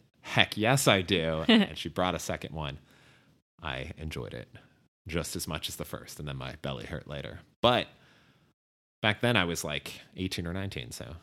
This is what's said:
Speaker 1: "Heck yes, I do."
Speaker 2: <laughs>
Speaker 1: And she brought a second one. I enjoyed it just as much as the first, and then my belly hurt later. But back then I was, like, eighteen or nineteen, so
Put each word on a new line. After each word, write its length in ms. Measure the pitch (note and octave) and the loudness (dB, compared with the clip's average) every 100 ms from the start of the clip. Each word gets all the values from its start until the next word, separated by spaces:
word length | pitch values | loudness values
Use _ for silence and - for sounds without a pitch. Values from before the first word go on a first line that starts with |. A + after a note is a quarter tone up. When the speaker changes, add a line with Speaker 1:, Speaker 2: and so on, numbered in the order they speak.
| _ _ | _ _
Speaker 1:
"Heck 360 | - A2+ - G#2 | 0 2 4 4
yes, 300 | A2 C#3 C#3+ | 4 4 6
I 140 | G2 | 4
do." 420 | F2 F2+ D#2+ D#2+ D#2+ | 4 2 4 2 6
Speaker 2:
<laughs> 40 | |
Speaker 1:
And 280 | A3 - - | 6 6 -2
she 120 | E2 | -6
brought 260 | F#2 F2+ E2 | 0 2 0
a 40 | |
second 360 | - E2 - D#2 | -4 -6 -6 -4
one. 240 | D2 C#2 - - - _ _ _ _ _ | -4 -6 -14 -20 -20 _ _ _ _ _
I 300 | D#2+ C2 C#2+ - | -6 -6 -8 -8
enjoyed 340 | D#2 C#2 G#1+ | -8 -8 -8
it 140 | A#1+ - - - _ _ _ - | -10 -14 -20 -20 _ _ _ -4
just 280 | E2 D#2 E2+ | -2 -2 -4
as 120 | - | -4
much 220 | D#2 - | -4 -4
as 60 | - | -8
the 100 | D#2 | -8
first, 320 | - - - | -8 -10 -10
and 100 | D2 | -8
then 100 | C2+ | -6
my 180 | B1+ D2+ | -8 -6
belly 220 | C#2+ B1+ A1+ | -6 -6 -6
hurt 220 | D2+ - | -10 -8
later. 340 | C#2+ C2 - - - | -10 -8 -12 -16 2
But 260 | A#2 A#2 - - - - _ _ _ _ _ _ _ - | 4 4 0 -8 -20 -20 _ _ _ _ _ _ _ 0
back 200 | G#2+ G#2 | 2 4
then 140 | A#2+ A2 | 4 4
I 100 | F2 | 4
was, 180 | E2 | 0
like, 380 | D#2 D2 - - - - | -2 -4 -6 -14 -14 -6
eighteen 320 | F#2 - E2+ | -4 -2 -4
or 60 | |
nineteen, 380 | F#2+ G2 D2 - | -4 -4 -6 -8
so 240 | - A#1 E2+ | -10 -10 -12